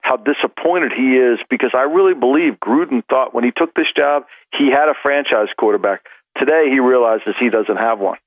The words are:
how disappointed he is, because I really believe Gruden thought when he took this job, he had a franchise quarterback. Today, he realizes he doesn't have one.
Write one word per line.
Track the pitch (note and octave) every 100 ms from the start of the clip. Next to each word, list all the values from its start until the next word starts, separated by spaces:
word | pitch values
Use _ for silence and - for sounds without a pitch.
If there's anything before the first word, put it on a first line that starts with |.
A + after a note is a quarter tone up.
how | - B2+
disappointed | A2 D3 B2 - E3 F3+ C#3+ G#2+
he | C3 B2+
is, | B2+ A#2 -
because | B2 C3
I | B2+
really | C#3 E3 F#3+
believe | E3 A#2+ C#3 E3+
Gruden | A2 - C#4 F3 B2+ -
thought | C3 C3
when | A#2
he | B2
took | - E3
this | - D#3 -
job, | C#3+ D3 - - _ -
he | C#3+
had | C3+ D3+
a | C#3+
franchise | C#3+ C#3+ C#3 A#2+ G#2 -
quarterback. | A2 G#2 G2+ G2 - - _ -
Today, | C3+ D#3+ D3+
he | C3+
realizes | B2+ B2+ A#2 A2+ - G2+
he | B2
doesn't | A2 G#2 G2
have | A#2 A2+
one. | G2 E2